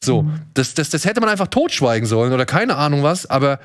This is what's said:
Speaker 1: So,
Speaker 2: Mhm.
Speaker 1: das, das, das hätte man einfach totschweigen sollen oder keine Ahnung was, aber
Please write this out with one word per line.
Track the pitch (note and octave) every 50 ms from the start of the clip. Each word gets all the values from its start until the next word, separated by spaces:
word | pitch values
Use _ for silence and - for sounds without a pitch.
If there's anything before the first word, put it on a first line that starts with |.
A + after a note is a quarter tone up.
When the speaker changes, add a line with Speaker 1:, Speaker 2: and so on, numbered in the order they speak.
| -
Speaker 1:
So, | C3+ B2 A2 -
Speaker 2:
Mhm. | D3+ D3+ - - - -
Speaker 1:
das, | - B2+ - -
das, | D#3+ D3 -
das | - D3+ -
hätte | F#3+ G#3+ A#3
man | A3+ G#3+
einfach | G#3 F#3+ F#3+ -
totschweigen | - B3+ D#4+ E4+ - - - B2 A#2 A2 A#2 G#2+
sollen | A2+ A2 A#2+ B2+ C3
oder | B2+ B2+
keine | - B2 F3 A3+ C4 -
Ahnung | C#3+ D3 D3+ D3 C#3+ C#3+
was, | D3+ F3+ F#3+ - -
aber | - C3+ C#3+ C#3 C3+ C3 -